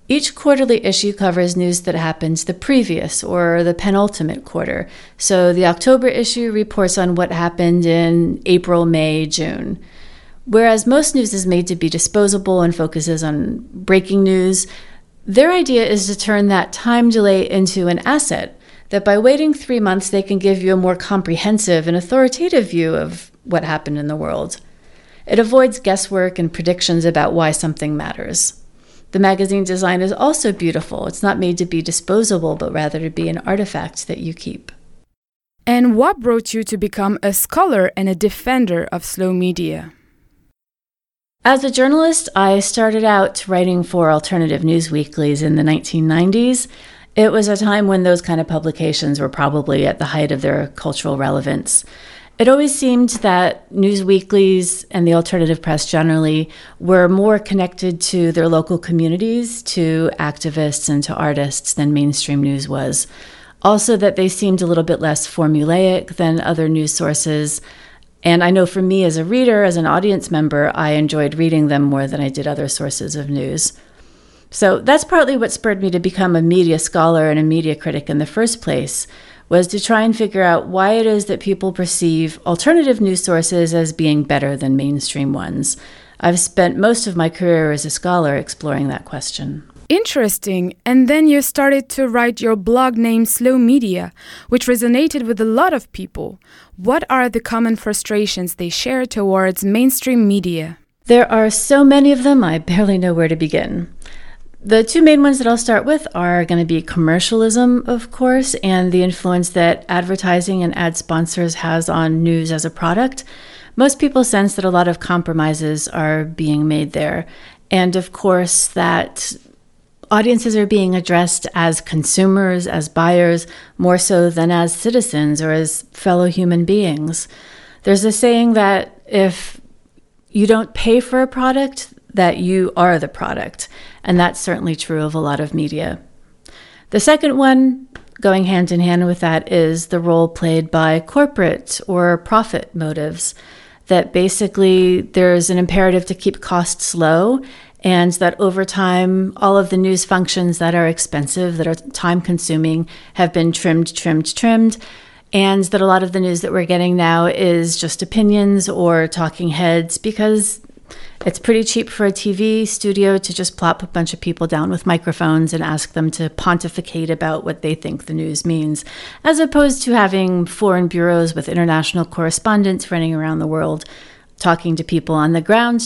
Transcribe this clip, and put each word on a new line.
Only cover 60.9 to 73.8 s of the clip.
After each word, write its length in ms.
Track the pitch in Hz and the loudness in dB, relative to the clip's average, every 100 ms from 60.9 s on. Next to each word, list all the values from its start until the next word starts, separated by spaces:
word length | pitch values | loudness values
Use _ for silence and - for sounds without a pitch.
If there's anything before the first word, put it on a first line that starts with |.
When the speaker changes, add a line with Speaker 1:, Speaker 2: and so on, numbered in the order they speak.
| 143 147 | -2 -2
Speaker 1:
to 100 | - | -4
artists 600 | 156 143 143 - - - | -2 -2 -4 -4 -6 -2
than 180 | 147 | 0
mainstream 500 | 147 143 143 - 143 | 2 0 -2 -2 -2
news 260 | 143 139 143 | 0 -2 -4
was. 380 | 139 135 135 - - - - - _ | -6 -4 -4 -6 -10 -20 -20 -20 _
Also 360 | 190 208 208 220 | 2 2 2 2
that 180 | 202 190 | 2 2
they 120 | 185 | -2
seemed 340 | 180 202 185 | 0 0 0
a 40 | 175 | 0
little 160 | 170 | 0
bit 180 | 165 165 | 0 0
less 260 | 160 151 - | -2 -2 -4
formulaic 920 | - 156 156 151 170 190 185 - - | -2 0 2 2 2 2 0 -4 -4
than 240 | 170 165 | 0 0
other 280 | - 160 160 | 0 -2 0
news 260 | 156 151 - | 0 -2 -4
sources. 680 | 156 151 - 151 151 151 - - - - _ _ 175 | -2 -2 -2 -2 -4 -8 -12 -20 -20 -20 _ _ 2
And 180 | 170 | 4
I 80 | 175 | 4
know 140 | 190 180 | 4 2
for 160 | 190 | 0
me 240 | 185 190 180 | 0 2 2
as 140 | 160 | 0
a 60 | 160 | 0
reader, 380 | 240 254 214 | 2 4 4
as 140 | 202 170 | 4 2
an 100 | 160 | 2
audience 440 | 156 202 190 - | 2 2 0 -2
member, 420 | 160 156 143 147 - | -2 0 2 0 0
I 180 | 156 | 0
enjoyed 420 | 151 151 156 147 156 | 0 0 0 -2 0
reading 340 | 165 160 151 | 0 2 2
them 140 | 143 | 2
more 240 | 143 139 135 | 0 0 -2
than 160 | 139 | -4
I 80 | 139 | -6
did 160 | 139 143 | -4 -6
other 200 | 147 143 | -4 -6
sources 480 | - 147 - - 151 | -6 -6 -6 -8 -8
of 140 | 143 | -6
news. 460 | 143 135 127 - - | -6 -4 -4 -6 -8